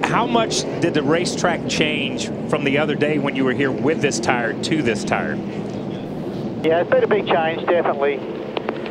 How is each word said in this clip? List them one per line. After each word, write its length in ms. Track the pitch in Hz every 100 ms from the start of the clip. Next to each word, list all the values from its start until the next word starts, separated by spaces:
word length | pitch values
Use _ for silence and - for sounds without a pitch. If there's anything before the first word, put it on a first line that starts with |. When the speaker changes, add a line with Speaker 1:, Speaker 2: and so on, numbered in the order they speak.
| -
Speaker 1:
how 180 | 175 233
much 380 | 233 220 - - -
did 120 | 165
the 100 | 156
racetrack 640 | 139 170 170 - 185 160 -
change 600 | - 151 151 135 127 - - -
from 140 | 151
the 140 | 139 139
other 180 | 151 139
day 220 | 147 151
when 180 | 139 135
you 100 | 131
were 80 |
here 180 | 120 139
with 300 | 110 131 165
this 180 | 139 -
tire 340 | - 123 113
to 280 | 113 - 156
this 220 | 120 104
tire? 340 | - 107 80 73 - - - - - - - - - - - -
Speaker 2:
Yeah, 180 | 151 165
it's 80 | 170
been 140 | 175 220
a 20 |
big 180 | 214 151
change, 380 | 175 160 170 -
definitely. 540 | 175 165 143 143 139 - - - - - - -